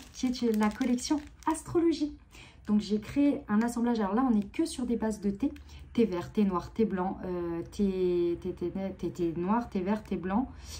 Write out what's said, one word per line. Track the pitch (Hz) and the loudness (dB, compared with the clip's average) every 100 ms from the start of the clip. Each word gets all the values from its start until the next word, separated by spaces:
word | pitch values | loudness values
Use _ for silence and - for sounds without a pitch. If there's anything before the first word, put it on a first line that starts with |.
| - | -8
qui | - 254 | -4 -4
est | 247 240 214 | 0 2 2
la | 214 | 2
collection | 214 262 247 - 294 - - - | 0 0 0 0 -2 -2 -6 -2
astrologie. | 311 - 349 339 277 294 - - - - - - | -2 0 2 4 2 -2 -6 -18 -20 -20 -14 2
Donc | 208 | 2
j'ai | 196 208 | 2 -2
créé | - 285 285 - - | 0 2 4 2 2
un | 208 | 2
assemblage, | 240 240 240 226 | 2 2 2 2
alors | 190 | 2
là | 214 262 | 2 4
on | |
n'est | 214 | 2
que | 202 - 320 | 2 -2 -2
sur | - | -2
des | 240 220 | -2 0
bases | 220 214 | 0 -2
de | 202 | -2
thé, | 196 285 - - - - | 0 -2 -4 -12 -18 -4
thé | - | 2
vert, | 214 175 170 | 2 2 -2
thé | - | 2
noir, | 196 180 - | 2 2 -2
thé | - | 0
blanc, | 220 185 190 202 | 0 2 -2 -4
euh, | 185 180 175 170 170 | -4 -4 -4 -4 -6
thé, | - 202 185 180 175 175 170 | 0 0 2 2 2 2 0
thé, | 185 | -6
thé, | 170 175 | -4 -4
thé, | 190 196 190 175 | -4 -6 -4 -6
thé | - 170 160 | -2 -2 -2
noir, | 180 226 240 | 0 0 0
thé | 196 | -4
vert, | 180 214 | -2 -2
thé | - 180 | -2 -4
blanc | 180 208 269 - - | 0 -2 -2 -8 -14